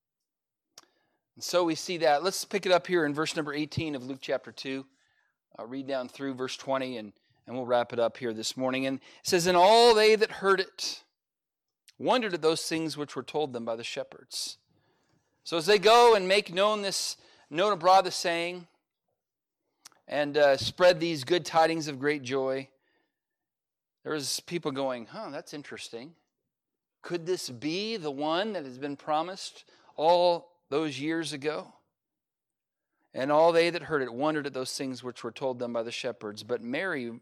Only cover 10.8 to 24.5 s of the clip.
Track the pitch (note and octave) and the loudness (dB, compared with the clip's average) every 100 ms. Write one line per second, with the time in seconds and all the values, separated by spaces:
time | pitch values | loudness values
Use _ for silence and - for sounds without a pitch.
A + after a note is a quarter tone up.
10.8 | - - _ _ _ _ _ _ _ _ | -10 -10 _ _ _ _ _ _ _ _
11.8 | _ _ C#3 B3 G#3+ E3+ D#3 D#3+ - D#3+ | _ _ 0 0 0 0 0 0 -2 -4
12.8 | D#3+ C#3+ C#3+ C#3 B2+ D3+ D3 A#2+ A#2 A2+ | -4 -6 -10 -10 -6 -4 -4 -6 -6 -8
13.8 | A#2 C#3 B2+ - C3 - - - _ _ | -8 -10 -10 -14 -14 -10 -10 -12 _ _
14.8 | _ _ _ _ _ _ - E3 D#3+ G#3+ | _ _ _ _ _ _ -6 -2 4 4
15.8 | G3+ A#3+ A#3+ G#3+ F#3 G#3 G3+ F3 G#3 G#3+ | 8 8 8 6 4 2 0 0 0 0
16.8 | G3 - - - _ _ _ D3+ G#3 F#3 | -4 -4 -6 -8 _ _ _ -2 0 2
17.8 | F3+ F#3+ F3+ - F3+ E3+ E3+ F3+ E3+ _ | 6 6 6 -2 -2 -2 -4 -8 -14 _
18.8 | _ _ _ _ _ _ _ _ _ _ | _ _ _ _ _ _ _ _ _ _
19.8 | - _ - C3 C#3+ C#3+ C#3+ C3+ - - | -20 _ -8 -4 0 4 4 4 0 4
20.8 | F3+ E3+ E3+ D#3 B2+ E3+ - E3 D#3+ E3 | 6 6 0 -4 0 0 2 2 4 2
21.8 | D3+ C3+ C#3+ D3+ B2 C3+ C3 C3+ C#3 _ | -4 -4 -2 -2 -2 -2 -2 -4 -6 _
22.8 | _ _ _ _ _ _ _ _ _ _ | _ _ _ _ _ _ _ _ _ _
23.8 | _ _ C3+ D3+ C3 - - | _ _ -8 -6 -4 -6 -6